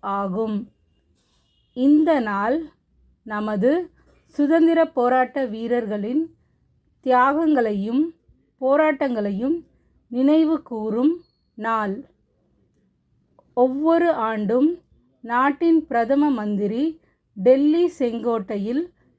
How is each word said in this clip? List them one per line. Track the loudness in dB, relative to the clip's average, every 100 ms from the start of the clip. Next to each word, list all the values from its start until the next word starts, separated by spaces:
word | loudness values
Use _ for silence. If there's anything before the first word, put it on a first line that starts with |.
| -6
ஆகும். | -4 -4 -4 -4 -6 -8 _ _ _ _ _ _ _ _ _ _ 0
இந்த | 4 4 4 0
நாள் | 0 -2 -2 -2 -6 _ _ _ _ _ -10
நமது | -6 -4 0 0 0 -4 _ _ _ _ -2
சுதந்திர | 2 4 4 4 0 0
போராட்ட | 2 2 0 -4 -6
வீரர்களின் | -6 -4 -4 -2 -6 -4 -4 -4 _ _ _ _ _ _ _ 0
தியாகங்களையும் | 2 4 2 2 2 0 -2 -2 -2 -2 -6 _ _ _ -6
போராட்டங்களையும் | 0 2 2 0 -2 -2 -4 -4 -4 -4 -8 _ _ _ _
நினைவு | 0 2 4 2 0
கூறும் | -4 -8 -4 0 0 0 -8 _ _ -10
நாள். | -4 -2 -2 -6 -12 _ _ _ _ _ _ _ _ _ _ _ _ _ _ 0
ஒவ்வொரு | 0 2 2 2 2 0 -2
ஆண்டும் | -2 -2 2 2 0 _ _ _ _
நாட்டின் | -4 0 0 2 2 2 2
பிரதம | -2 0 2 2
மந்திரி | 0 -2 -2 -2 -2 -4 -6 _ _ _ 0
டெல்லி | 2 4 4 2 0 -2
செங்கோட்டையில் | -4 -2 -4 -4 -4 -6 -4 -4 -6 _ _